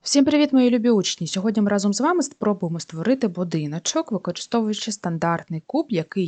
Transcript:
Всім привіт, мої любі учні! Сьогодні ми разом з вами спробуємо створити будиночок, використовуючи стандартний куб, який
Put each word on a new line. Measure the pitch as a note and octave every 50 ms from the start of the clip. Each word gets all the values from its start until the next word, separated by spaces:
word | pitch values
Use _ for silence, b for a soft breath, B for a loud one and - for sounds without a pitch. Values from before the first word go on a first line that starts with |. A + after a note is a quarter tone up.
Всім | _ - - C#4+ C4+
привіт, | D4+ D4 D4 D4 D4
мої | C4+ C4 B3 B3
любі | A#3+ B3 G#3+ A#3+
учні! | A#3 G3+ F3 - - - E3+
Сьогодні | D#3 - F#3+ F#3 A3+ G#3 A3
ми | G3+ G3+
разом | G#3 G3+ F#3+ G3+ G3
з | -
вами | B3+ D#4+ F4+ F4
спробуємо | C#4 - - _ - G#3+ G#3 - F#3 E3 E3 E3
створити | - - E3 D#3+ E3 G#3+ C4+ C4 B3 G3+
будиночок, | E3+ F3+ F#3 E3+ E3+ D#3+ D3+ C#3+ D3+ F3 _ - - D#4 E4 -
використовуючи | A3+ F3+ - - - - - - - A#3 A3 G#3+ G#3+ G#3 - A3
стандартний | G#3 - - F3 E3 D#3+ E3+ E3+ E3+ E3 - _ E3 D#3 _
куб, | - - D4+ D#4+ -
який | G#3+ E3 D#3 _ - G3 F#3